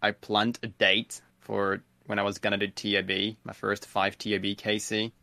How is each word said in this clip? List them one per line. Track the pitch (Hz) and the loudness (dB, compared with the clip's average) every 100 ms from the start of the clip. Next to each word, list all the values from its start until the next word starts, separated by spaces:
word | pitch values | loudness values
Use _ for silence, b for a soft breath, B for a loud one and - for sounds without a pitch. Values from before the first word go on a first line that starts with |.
I | 104 | -2
planned | 104 - 104 110 120 | -2 -2 2 2 -2
a | 117 | -10
date | - 98 98 113 - _ _ | 2 4 6 2 -12 _ _
for | - 104 101 98 - _ - | -6 -2 0 0 -4 _ -4
when | 104 | 0
I | |
was | 101 101 | 0 0
gonna | 104 101 | -2 0
do | 104 | -2
T | - 104 98 | -4 0 0
A | |
B, | 95 95 101 110 | 2 0 -2 -4
my | - | -14
first | - 101 101 - | -8 -4 -4 -2
five | - 98 101 | 0 0 -2
T | - 101 | -2 -2
A | |
B | 98 101 | -2 -4
K | 110 107 | -2 -2
C. | - 110 113 - | -2 -4 -4 -6